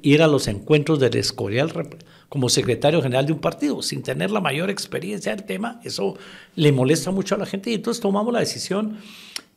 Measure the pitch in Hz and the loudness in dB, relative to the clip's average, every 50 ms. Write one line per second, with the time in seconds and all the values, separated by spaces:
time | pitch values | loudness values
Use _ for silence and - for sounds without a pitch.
0 | - 147 143 151 165 156 147 131 - - 104 98 - - 156 151 143 - 160 143 | 2 4 6 6 6 6 4 4 2 0 -4 -4 0 2 4 4 4 2 2 4
1 | 131 117 - 117 110 - - - 110 104 104 120 143 160 160 170 156 - - - | 4 4 2 2 0 -2 -2 -4 -4 -2 0 0 -2 -2 -2 -6 -8 -10 -12 -18
2 | - - - - _ _ - 143 127 120 - 147 117 123 117 110 - 143 156 170 | -20 -20 -20 -20 _ _ -4 -2 0 2 2 2 2 2 0 2 2 4 4 4
3 | 131 131 123 131 139 147 160 139 - 170 - - 294 294 240 - - - - 139 | 2 2 2 0 2 0 0 -2 -2 -4 -2 -2 -2 -2 -2 -2 -4 -6 -6 -6
4 | 120 - 131 147 170 190 214 214 185 147 135 147 175 196 196 - - - - - | -6 -6 -4 -2 -2 -2 -2 -2 -2 -2 -2 -2 -2 -4 -4 -6 -8 -8 -8 -8
5 | - 190 214 196 - - 214 202 190 - 190 185 214 240 233 - - - - - | -6 -6 -8 -6 -6 -6 -6 -6 -6 -8 -8 -6 -6 -8 -10 -10 -12 -10 -6 -4
6 | - 95 - - - - - - - - _ - 156 147 139 127 127 131 160 165 | -4 -4 -4 -6 -12 -18 -20 -20 -20 -12 _ 4 6 6 6 6 4 4 4 2
7 | - 185 190 196 190 - 196 202 190 - - 196 196 240 226 208 - 233 233 233 | 2 0 -2 -2 0 0 -2 -2 -2 -4 -6 -6 -4 -2 -4 -2 -2 -2 -4 -2
8 | - 196 196 202 214 233 240 226 160 - - - - - 185 202 220 214 - - | 0 0 0 0 0 0 0 0 0 -2 -2 -6 -6 -4 -2 -2 -2 -2 -6 -8
9 | - - - - - - - - - _ _ | -12 -18 -20 -20 -20 -16 -14 -14 -14 _ _